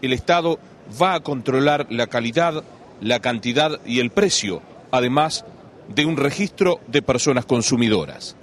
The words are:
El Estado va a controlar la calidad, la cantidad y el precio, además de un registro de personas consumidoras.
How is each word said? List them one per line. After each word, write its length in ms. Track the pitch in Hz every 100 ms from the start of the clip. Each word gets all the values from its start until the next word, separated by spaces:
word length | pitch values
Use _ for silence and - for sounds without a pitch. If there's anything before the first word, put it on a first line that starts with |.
El 120 | 135
Estado 460 | 127 - 175 170 160 - - - 110
va 140 | 180 190
a 40 |
controlar 640 | 147 139 117 131 143 147 143
la 180 | 117 117
calidad, 560 | 123 117 123 170 156 - - - -
la 180 | 107 120
cantidad 600 | 127 120 120 120 156 151 -
y 140 | 120
el 120 | 123
precio, 500 | - 202 - 104 85 - - -
además 520 | 127 123 135 156 - - - - - -
de 120 | 104 151
un 120 | 156
registro 640 | 139 143 202 - 190 - -
de 140 | 131
personas 440 | - 123 - 127 117
consumidoras. 880 | 127 110 123 117 107 73 - - -